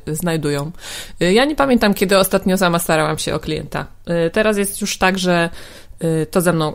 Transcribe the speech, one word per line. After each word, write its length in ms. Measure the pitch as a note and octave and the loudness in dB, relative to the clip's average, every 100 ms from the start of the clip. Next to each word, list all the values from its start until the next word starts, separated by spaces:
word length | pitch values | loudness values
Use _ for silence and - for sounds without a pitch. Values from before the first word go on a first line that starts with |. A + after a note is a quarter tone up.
| - | -8
znajdują. 640 | D#3 F3 D#3+ D3 C#3+ D3 - - - - - | -4 -2 -2 -2 -2 -6 -10 -14 -14 -12 -2
Y, 100 | E3+ | 2
ja 120 | G#3 | 4
nie 120 | C#4+ D4 | 4 2
pamiętam, 380 | C#4 B3 G#3+ | 2 4 2
kiedy 240 | G#3 F#3 G3 | 2 4 4
ostatnio 400 | F#3+ G3 F#3+ F#3 | 4 2 2 2
sama 200 | F3+ E3+ | 2 2
starałam 400 | - D#3+ D#3 D#3 | 0 0 0 -2
się 160 | - | -4
o 60 | D#3 | -4
klienta. 460 | - D#3 D3 C#3+ D3 - - E3+ E3 | -4 -8 -6 -8 -10 -12 -4 -2 0
Y, 40 | |
teraz 260 | A3 G#3+ G3+ | 2 2 0
jest 240 | G3 - | -2 -4
już 180 | G3+ - | -6 2
tak, 200 | F#3 F#3+ | 2 4
że, 320 | F3+ F3 E3+ - - - - - | 2 2 0 -4 -16 -18 -18 -6
y, 220 | E3 D#3+ D#3 | -2 -2 0
to 100 | G3 | 0
ze 120 | F3 | 2
mną 200 | E3 D3+ | 0 -2